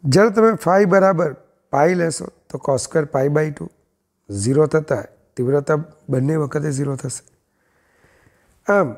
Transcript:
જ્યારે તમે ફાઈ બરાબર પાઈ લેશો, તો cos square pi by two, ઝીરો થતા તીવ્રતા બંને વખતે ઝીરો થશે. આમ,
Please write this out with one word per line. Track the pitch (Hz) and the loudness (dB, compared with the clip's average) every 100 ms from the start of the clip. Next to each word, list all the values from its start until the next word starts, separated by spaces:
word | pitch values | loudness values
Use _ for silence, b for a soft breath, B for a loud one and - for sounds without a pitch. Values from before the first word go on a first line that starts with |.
જ્યારે | 151 139 220 | 2 4 4
તમે | 208 220 | 4 2
ફાઈ | 220 - 190 | 2 2 2
બરાબર | 202 190 190 175 165 135 _ _ _ | 4 4 4 2 -2 -4 _ _ _
પાઈ | 139 156 | 2 2
લેશો, | 180 165 - - | 2 -2 -4 -12
તો | _ _ 139 - | _ _ -10 -4
cos | 131 - | -4 -2
square | 165 147 139 | -4 -2 -2
pi | 135 147 | 0 0
by | 156 147 | -2 -6
two, | - _ _ _ _ _ _ | -14 _ _ _ _ _ _
ઝીરો | 101 104 135 151 | -6 0 2 2
થતા | 156 147 131 - _ _ - | 0 -2 -6 -6 _ _ -6
તીવ્રતા | 127 143 139 156 160 _ - | -2 -2 0 -2 -4 _ -6
બંને | 131 135 160 | -2 0 -2
વખતે | 143 151 151 | -2 -4 -6
ઝીરો | 135 143 135 | -4 -6 -6
થશે. | 135 - _ _ _ _ _ _ _ _ _ _ _ _ _ _ - | -8 -12 _ _ _ _ _ _ _ _ _ _ _ _ _ _ 0
આમ, | 202 156 | 2 2